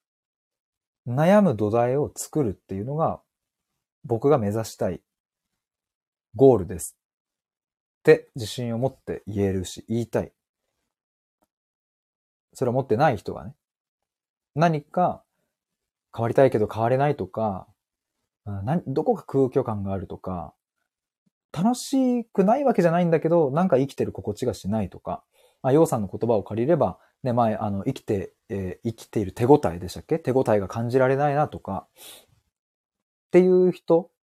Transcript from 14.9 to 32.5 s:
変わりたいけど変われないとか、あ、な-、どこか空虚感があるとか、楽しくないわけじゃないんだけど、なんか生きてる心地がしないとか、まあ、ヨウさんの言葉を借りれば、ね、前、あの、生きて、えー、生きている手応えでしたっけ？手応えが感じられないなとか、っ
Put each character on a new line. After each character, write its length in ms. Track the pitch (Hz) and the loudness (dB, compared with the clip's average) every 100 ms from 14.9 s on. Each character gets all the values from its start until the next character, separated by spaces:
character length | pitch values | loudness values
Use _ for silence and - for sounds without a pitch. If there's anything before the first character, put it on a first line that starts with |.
| - 170 - _ _ _ _ _ _ _ _ _ - | -2 -2 -4 _ _ _ _ _ _ _ _ _ -6
変 60 | |
わ 80 | 117 | 0
り 40 | |
た 120 | 117 135 | 4 4
い 60 | |
け 80 | 117 | 4
ど 80 | 104 | -2
変 140 | 107 | -2
わ 60 | 117 | -2
れ 100 | 131 | 0
な 120 | 143 | 0
い 80 | - | -2
と 100 | 95 | -8
か、 400 | - 110 92 - _ _ _ _ _ _ _ 101 | -4 -4 -6 -12 _ _ _ _ _ _ _ -12
あ、 160 | 98 | -8
な-、 200 | 101 170 - | -4 -4 -2
ど 160 | 135 | -2
こ 120 | - 196 | -2 -2
か 100 | - | -2
空 200 | 139 131 | 0 0
虚 180 | 139 120 | 0 -4
感 180 | 104 | -6
が 80 | 98 | -6
あ 60 | 98 | -6
る 100 | 92 | -8
と 100 | 95 | -12
か、 360 | - 90 76 _ _ _ _ _ _ _ _ _ _ | -10 -10 -12 _ _ _ _ _ _ _ _ _ _
楽 240 | - 214 247 | -2 -2 -2
し 500 | - 269 254 240 226 | -2 0 0 -2 -4
く 180 | - | 0
な 140 | 190 262 | 2 2
い 60 | |
わ 100 | 277 | 2
け 80 | 214 | 2
じ 60 | 170 | 2
ゃ 40 | |
な 100 | 170 | 2
い 40 | 170 | 2
ん 60 | |
だ 80 | 160 | 2
け 80 | 160 | 2
ど、 240 | 170 143 | 2 2
な 120 | 147 | 0
ん 40 | 190 | 2
か 100 | 131 | 2
生 100 | 139 | 0
き 80 | - | -4
て 100 | 101 | -6
る 60 | |
心 200 | - 104 | -4 -8
地 120 | 101 120 | -4 -4
が 80 | |
し 160 | 95 92 | -4 -4
な 120 | 110 | -4
い 80 | 92 | -4
と 100 | - | -8
か、 240 | - - _ _ _ _ | -12 -12 _ _ _ _
ま 100 | 135 | 2
あ、 20 | |
ヨ 100 | 147 | 4
ウ 40 | 160 | 4
さ 100 | 127 | 0
ん 40 | |
の 60 | 98 | -6
言 220 | 107 117 | -6 -2
葉 60 | 110 | -2
を 80 | |
借 180 | 92 107 | -2 -4
り 60 | 127 | 0
れ 80 | 170 | 2
ば、 220 | 101 - _ _ | 0 -2 _ _
ね、 100 | 127 | -4
前、 220 | 120 117 107 | 0 0 0
あ 140 | 107 | -4
の、 140 | 98 110 | -4 -6
生 100 | - | -8
き 60 | |
て、 320 | - 104 87 _ _ | -4 -4 -4 _ _
え 300 | 98 92 - 117 | -8 -8 -6 -8
ー、 40 | |
生 20 | |
き 120 | - - | -8 -8
て 120 | 117 | -6
い 60 | 92 | -6
る 80 | |
手 120 | - 120 | -2 4
応 140 | 147 92 | 6 4
え 140 | 87 | -6
で 100 | 92 | -10
し 40 | |
た 80 | - | -14
っ 20 | |
け？ 160 | - 165 | -6 -4
手 120 | 147 | 0
応 140 | 127 123 | 0 2
え 60 | 107 | 0
が 80 | 92 | -2
感 220 | 117 117 | -6 -2
じ 100 | 131 | 2
ら 80 | 127 | 2
れ 80 | 135 | 2
な 160 | 147 | 0
い 40 | 143 | 0
な 120 | 147 | -2
と 120 | 90 | -6
か、 280 | - 95 - _ | -10 -10 -12 _
っ 1300 | - - _ _ _ | -20 -20 _ _ _